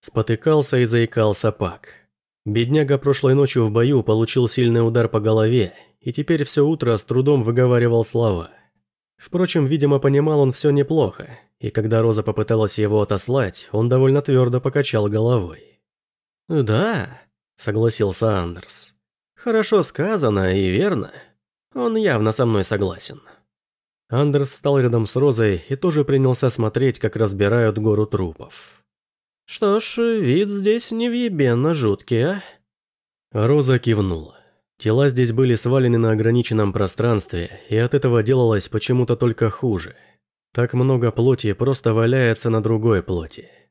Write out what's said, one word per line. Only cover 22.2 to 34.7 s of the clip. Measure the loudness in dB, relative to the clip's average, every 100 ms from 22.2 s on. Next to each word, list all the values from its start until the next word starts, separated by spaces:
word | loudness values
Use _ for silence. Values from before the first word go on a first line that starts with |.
| 0
со | 0 0
мной | 0
согласен». | 0 -2 -4 -6 -14 -14 -20 -20 _ _ _ _ _ _ _
Андерс | -2 0 0 -2
встал | -4 0 2
рядом | 2 2 0
с | 0
Розой | 2 2 0 0 -4
и | -4
тоже | -2 0
принялся | 0 2 2 2 -2
смотреть, | 0 -2 0 -2 0
как | -6 -2
разбирают | -2 0 0 2 0 0
гору | 0 0 0
трупов. | -2 -4 -8 -20 -20 -20 _ _ _ _ _ _ _
«Что | _ -4 0 0
ж, | -2 -2 0 2
вид | 2 2 0
здесь | -2 0 0 -2
невъебенно | -4 -2 -2 -4 0 2 2 0
жуткий, | 0 0 -2 -2 -2
а?» | -2 -4 -10 -20 _ _ _ _ _ _ _
Роза | -2 2 2 2 0
кивнула. | 2 0 0 -4 -10 -20 _ _ _